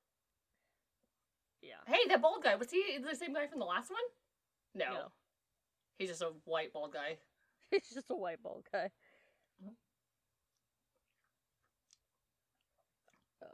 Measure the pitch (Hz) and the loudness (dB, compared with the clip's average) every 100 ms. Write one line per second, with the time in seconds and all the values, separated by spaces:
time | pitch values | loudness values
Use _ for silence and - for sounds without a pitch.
0 | _ _ _ _ _ _ _ _ _ _ | _ _ _ _ _ _ _ _ _ _
1 | _ _ _ _ _ _ - 90 220 349 | _ _ _ _ _ _ -20 -16 2 4
2 | 427 349 311 381 254 208 240 349 403 277 | 6 8 6 6 4 4 4 0 0 -2
3 | 277 311 339 285 294 302 180 180 240 381 | -4 -4 -4 -4 -4 -4 -2 -2 -2 -4
4 | 494 - _ _ _ _ _ - 135 127 | -6 -8 _ _ _ _ _ -2 -2 -2
5 | - - _ _ _ _ _ _ _ - | -8 -14 _ _ _ _ _ _ _ -8
6 | 190 165 165 156 165 160 156 156 147 151 | -6 -4 -6 -6 -2 -2 -2 -6 -6 -4
7 | 147 160 _ _ _ _ _ 392 - 240 | -6 -8 _ _ _ _ _ 0 0 -8
8 | - 359 180 170 226 - - 196 185 - | -6 -4 -4 -6 -10 -12 -6 -4 -4 -8
9 | _ - _ _ _ - 190 233 _ _ | _ -20 _ _ _ -20 -20 -20 _ _
10 | _ _ _ _ _ _ _ _ _ _ | _ _ _ _ _ _ _ _ _ _
11 | _ _ _ _ _ _ _ _ _ - | _ _ _ _ _ _ _ _ _ -20
12 | _ _ _ _ _ _ _ _ _ _ | _ _ _ _ _ _ _ _ _ _
13 | _ _ _ _ - | _ _ _ _ -20